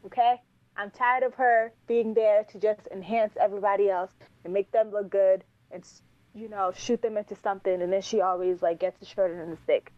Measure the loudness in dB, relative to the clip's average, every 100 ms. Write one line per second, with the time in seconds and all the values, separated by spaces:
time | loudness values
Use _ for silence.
0 | -8 0 0 0 _ _ _ -14 -14 -2
1 | 0 2 0 2 4 4 0 _ -2 0
2 | 2 2 4 2 0 -2 -2 -2 -8 -14
3 | -4 -2 -2 0 -2 0 0 2 2 2
4 | -4 _ -20 _ -4 -4 0 0 0 -4
5 | -2 2 4 2 -2 _ _ -20 -20 -20
6 | _ _ _ -16 -12 -2 -2 -2 -2 -2
7 | 0 -4 -8 -6 -6 -2 -2 -2 0 -2
8 | 0 0 0 0 -2 0 -2 0 -4 -6
9 | -12 -2 -2 -2 -10 -8 -2 -2 -2